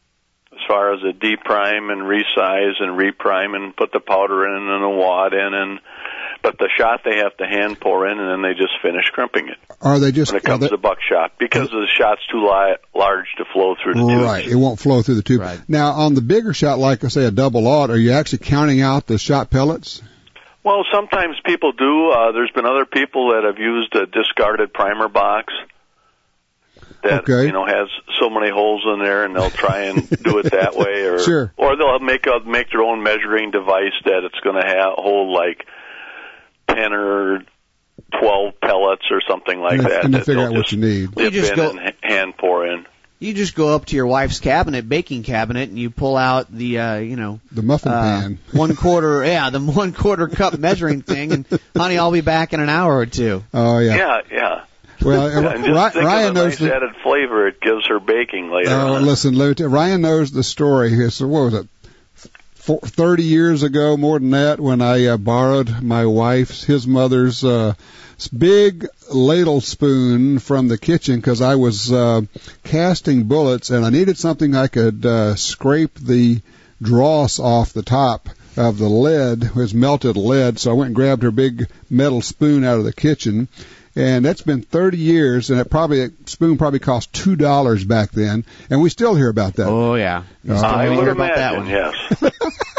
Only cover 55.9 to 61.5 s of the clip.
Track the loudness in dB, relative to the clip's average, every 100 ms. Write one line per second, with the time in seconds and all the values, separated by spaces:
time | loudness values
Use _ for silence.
55.9 | 2 0 2 2 2 0 0 -2 0 -4
56.9 | -4 0 0 0 0 0 0 -2 0 0
57.9 | -2 0 0 0 -6 -4 -2 0 0 0
58.9 | 0 2 2 0 2 0 0 0 0 2
59.9 | 0 2 2 0 -2 -4 -2 2 2 2
60.9 | 2 0 -2 -2 0 0